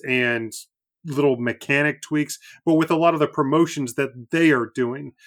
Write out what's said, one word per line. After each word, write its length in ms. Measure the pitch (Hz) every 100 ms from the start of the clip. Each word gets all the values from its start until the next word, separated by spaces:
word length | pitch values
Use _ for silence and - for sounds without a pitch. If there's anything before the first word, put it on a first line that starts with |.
| 135
and 440 | 127 123 117 110 - - _ _ _
little 320 | 165 139 143 120
mechanic 640 | 120 113 - 143 147 139
tweaks, 360 | - 151 147 - - -
but 120 | - 160
with 160 | 160
a 40 | 165
lot 200 | 170 160
of 40 |
the 80 | 147
promotions 680 | - 139 151 165 156 127 -
that 320 | 135 123 117
they 200 | 165 165
are 160 | 131 113
doing. 380 | - 120 135 143 _